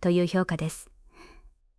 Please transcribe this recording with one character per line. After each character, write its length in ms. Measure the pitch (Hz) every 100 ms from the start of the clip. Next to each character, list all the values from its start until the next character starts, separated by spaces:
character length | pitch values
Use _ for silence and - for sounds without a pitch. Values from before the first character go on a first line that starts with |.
と 80 | 180
い 100 | 175
う 40 | 175
評 180 | 190
価 140 | 185 165
で 100 | 160
す。 220 | - - - - - - - - _ _